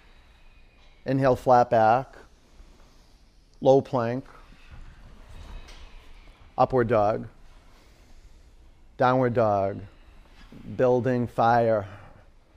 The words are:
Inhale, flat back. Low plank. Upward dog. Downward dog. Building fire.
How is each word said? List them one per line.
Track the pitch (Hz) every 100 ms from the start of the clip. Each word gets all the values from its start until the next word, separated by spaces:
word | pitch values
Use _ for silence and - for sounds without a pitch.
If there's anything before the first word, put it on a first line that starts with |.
| - - - _ - - - _ - - -
Inhale, | 135 139 -
flat | 135 123 120
back. | 117 110 123 135 - - - _ - - - - - - - _ _ _ -
Low | 139 135
plank. | - 131 117 127 - - - - - - - - - - - - - - - - - - - - - - - -
Upward | 127 131 113
dog. | 113 104 120 113 - - - - - - - - - - - - - - - - -
Downward | 127 131 123
dog. | 117 110 101 98 101 101 - - - - - - - - 104
Building | 127 127 123 123 117
fire. | - 117 120 117 107 98 - - - - - _